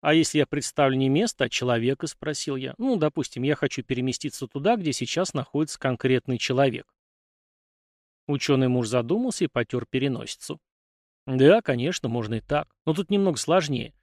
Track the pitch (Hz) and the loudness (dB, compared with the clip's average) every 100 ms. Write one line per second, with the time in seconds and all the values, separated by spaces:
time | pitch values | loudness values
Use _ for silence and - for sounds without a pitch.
0 | 151 160 151 151 139 147 - - 139 131 | 4 4 4 2 0 -2 -6 2 2 4
1 | 135 143 226 - 120 - 127 117 117 135 | 2 2 0 -2 -4 -2 0 0 0 -2
2 | 160 - - 147 - 135 131 131 254 226 | -6 -8 -8 -6 -6 -6 -6 -6 -2 0
3 | 156 - 131 - 131 147 139 - - 127 | 0 0 -6 -2 -2 0 0 -4 -4 -2
4 | 127 117 147 - 127 139 160 233 165 131 | -2 -4 -8 -8 -10 -2 0 2 0 -4
5 | 120 - 185 143 - 143 156 - 135 123 | -4 -2 -2 -4 -4 -2 -2 -2 -4 0
6 | 135 127 - 123 - 127 139 113 - _ | 2 2 0 -4 -2 2 2 0 -12 _
7 | _ _ _ _ _ _ _ _ _ _ | _ _ _ _ _ _ _ _ _ _
8 | _ _ - 139 - 135 131 123 113 123 | _ _ -4 -4 2 2 4 2 0 0
9 | 117 196 254 - 165 - 117 127 113 135 | 0 -2 -2 -2 -2 -2 -2 -4 -4 -2
10 | 139 117 - - - 156 _ _ _ _ | -2 -4 -8 -14 -12 -14 _ _ _ _
11 | _ _ - 131 135 214 - 123 131 180 | _ _ -6 4 6 6 4 -2 -2 -4
12 | 123 117 110 113 - 147 - _ - 160 | -4 -4 -4 -6 -4 -4 -6 _ -4 -4
13 | 190 202 196 143 - 175 151 131 113 _ | 0 2 2 0 2 2 2 -4 -6 _